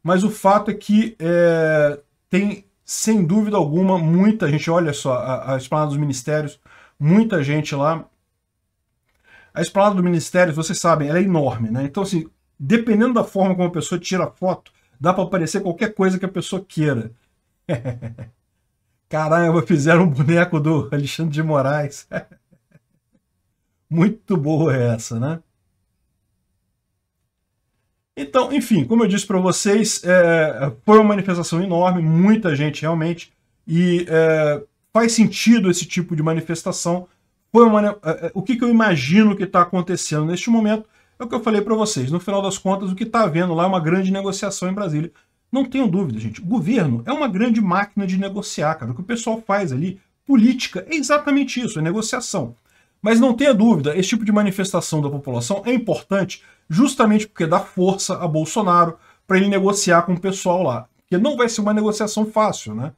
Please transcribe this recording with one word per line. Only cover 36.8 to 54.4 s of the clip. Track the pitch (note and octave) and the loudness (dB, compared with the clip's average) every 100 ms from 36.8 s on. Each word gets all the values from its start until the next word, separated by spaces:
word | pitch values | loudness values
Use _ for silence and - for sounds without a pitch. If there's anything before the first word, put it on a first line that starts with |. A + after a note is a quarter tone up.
| F3 F3+ F3+ _ _ _ _ | -4 -4 -6 _ _ _ _
Foi | A3 A#3 | 6 6
uma, | G#3+ G#3 | 6 0
é, | G3+ | -2
é, | D#3 D#3+ E3 | -6 -4 -6
o | F#3+ | -6
que | F#3 A#3 | -4 -2
que | |
eu | A#3+ | 2
imagino | A3+ A3 D#3 B2+ G3 G#3+ G3 | 4 4 0 2 4 4 2
que | F#3+ | 0
tá | F#3 | 2
acontecendo | F3+ F#3 F3 F3 - D3+ D#3 | 2 0 -2 -6 -4 -4 -2
neste | F3 - | -4 0
momento | A3+ G#3+ A3 G#3+ _ _ _ | 2 2 0 -4 _ _ _
é | |
o | A#3+ | -6
que | A#3+ | -4
eu | |
falei | A#3 G#3+ | 0 0
pra | G#3 A3 | 0 0
vocês. | G#3+ - B2+ | 0 -2 -2
No | E3+ | -4
final | F3+ G3 | -2 -2
das | G3 F#3+ | -2 -4
contas, | F#3+ G3 G3 | -4 -2 -4
o | F#3 | -6
que | A3+ | -4
tá | A#3 | 0
havendo | G#3 D#3 F3+ | 0 0 0
lá | E3 F3+ | 0 0
é | |
uma | F#3 | 0
grande | D#3+ F#3 F#3+ | 0 0 0
negociação | G3 G3 F#3+ G3 - F#3 | -2 -4 -6 -8 -6 -6
em | |
Brasília. | F#3+ G3 D3+ E3 _ _ _ _ | -6 -4 -4 -6 _ _ _ _
Não | B3+ | -4
tenham | C4+ C4+ A#3 | -2 -2 0
dúvida, | F3 E3+ G#2+ | 0 -2 -6
gente. | A2 - | -8 -8
O | F3+ | -4
governo | A#3 D3+ B3 D#3 A#2 C3 | -2 0 0 0 -2 -4
é | |
uma | D4+ C#4 | -4 -2
grande | F#3 B3 A3+ | 0 0 2
máquina | F#3+ F#3 G#3 - G3 | 2 0 -2 -4 -2
de | F#3 | -2
negociar, | G3 G3+ G3 - D3+ | -4 -8 -10 -4 -4
cara. | D#3+ A2+ | -4 -8
O | A#2+ | -10
que | |
o | |
pessoal | F#3 A#3 - A3+ | -8 -6 -4 -6
faz | A3 G3+ F3+ | -4 -4 -2
ali, | B2+ F#3 F#3 _ _ - | -4 -6 -8 _ _ 2
política, | C4+ A3+ B3+ - F#3 - | 4 4 2 -6 -10 -6
é | D#4+ | -6
exatamente | C#4 D4 D4 C#4 C#4 B3 | 0 0 2 0 0 -4
isso, | A3+ D#3+ | -6 -4
é | |
negociação. | D#3+ G#3 A3 B3+ - G3 A#2 - _ _ _ _ | -4 -2 -4 -6 -6 -6 -6 -12 _ _ _ _
Mas | G#3 A3+ | 2 4
não | C4 B3 | 4 4
tenha | C#4+ | 2
dúvida, | G#3+ A#3 F3+ C#3 E3 | 4 4 4 0 -2
esse | F#3 | -2
tipo | A3 G#3 | -2 2
de | |
manifestação | G#3 | 2